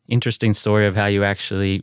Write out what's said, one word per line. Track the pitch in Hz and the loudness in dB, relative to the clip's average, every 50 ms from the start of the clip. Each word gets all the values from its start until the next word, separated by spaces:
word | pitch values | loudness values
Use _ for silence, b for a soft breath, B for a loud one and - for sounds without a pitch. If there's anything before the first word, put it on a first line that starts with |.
| _ - | _ -2
interesting | 120 120 - 123 113 - - 113 104 | -2 -2 0 -2 -4 0 0 0 0
story | - - 107 104 107 104 | 0 0 0 2 2 2
of | 104 92 | 2 2
how | 104 101 | 0 0
you | 101 101 98 101 | 0 0 0 0
actually | 98 101 - - - 101 95 98 95 95 95 | 0 -2 -2 -6 -6 -4 -4 -2 -2 -2 -4